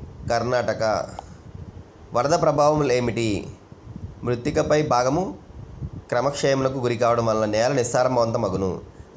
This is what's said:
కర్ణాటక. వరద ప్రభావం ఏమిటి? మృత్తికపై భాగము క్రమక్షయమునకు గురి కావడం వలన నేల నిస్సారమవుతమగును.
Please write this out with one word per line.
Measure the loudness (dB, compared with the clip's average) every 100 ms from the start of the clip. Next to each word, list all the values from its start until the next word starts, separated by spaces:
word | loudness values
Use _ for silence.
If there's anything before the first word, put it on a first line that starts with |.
| -14 -10 -2
కర్ణాటక. | -2 0 0 0 0 0 0 -4 -10 -16 -18 -18 -16 -16 -18 -20 -20 -4
వరద | 0 2 4
ప్రభావం | 4 4 4 4 4
ఏమిటి? | 2 2 0 0 0 -4 -14 -20 -20 -16 -14 -14 -8
మృత్తికపై | -4 -2 0 0 2 2
భాగము | 2 2 2 0 -2 -6 -16 -18 -16 -12 -12 -12 -4
క్రమక్షయమునకు | -2 0 0 2 2 0 0
గురి | -2 2
కావడం | 2 4 2
వలన | 2 2
నేల | 2 2
నిస్సారమవుతమగును. | 2 2 2 2 2 2 0 0 0 -2 -4 -10 -18 -8